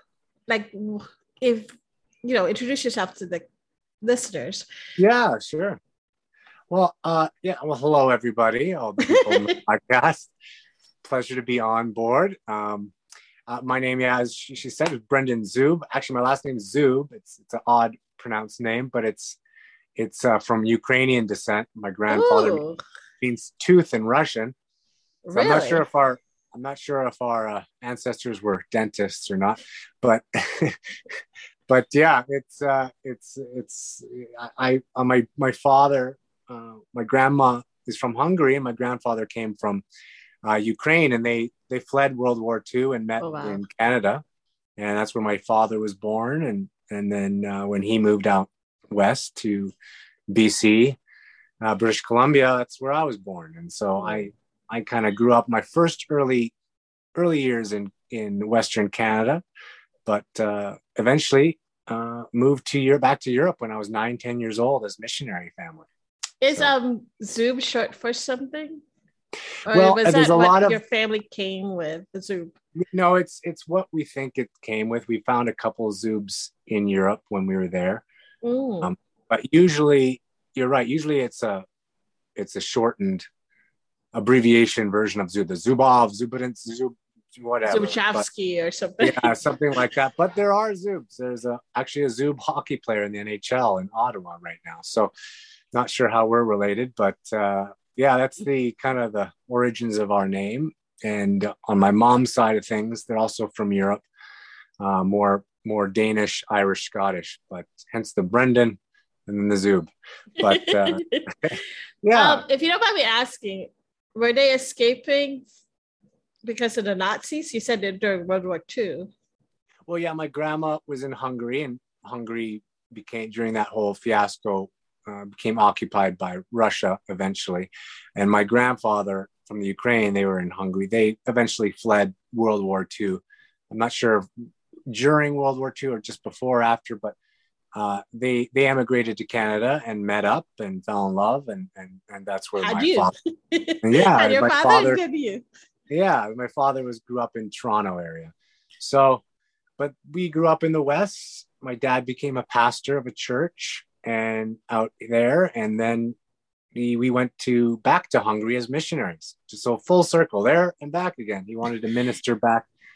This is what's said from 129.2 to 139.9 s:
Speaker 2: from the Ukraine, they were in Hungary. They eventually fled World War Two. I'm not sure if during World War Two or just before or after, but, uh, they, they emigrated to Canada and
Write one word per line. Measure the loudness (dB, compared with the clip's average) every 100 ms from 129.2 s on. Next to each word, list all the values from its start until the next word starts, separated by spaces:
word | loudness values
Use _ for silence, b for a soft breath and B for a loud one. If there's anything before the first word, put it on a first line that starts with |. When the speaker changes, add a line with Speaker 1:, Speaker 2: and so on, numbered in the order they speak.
| -8 _ -14
Speaker 2:
from | -8
the | -8
Ukraine, | -4 0 2 2
they | 0 0
were | -2
in | -4
Hungary. | -6 -6 -4 -2
They | 2 0 0 -2
eventually | 0 0 0 -4
fled | -4 0 2 2 -4 _
World | -2 0 0
War | 0 -4 -6
Two. | -6 -4 -6 _ b b b _
I'm | -4
not | -4
sure | 0 2 2
if | 0 -14 -20 _ _ -18 -12
during | 0 4 4 2 0
World | 0 -2
War | -6
Two | -6 -6
or | -6
just | -8 -14
before | -14 -6 0 2
or |
after, | 2 0 -4 -10
but, | -10 -12 _ _ _ _ _
uh, | -6 -4 -4 -8
they, | -6 -2 -2 -2
they | 2 2
emigrated | 2 0 0 0 -4
to | -6
Canada | -4 -2 0 0 -2
and | -4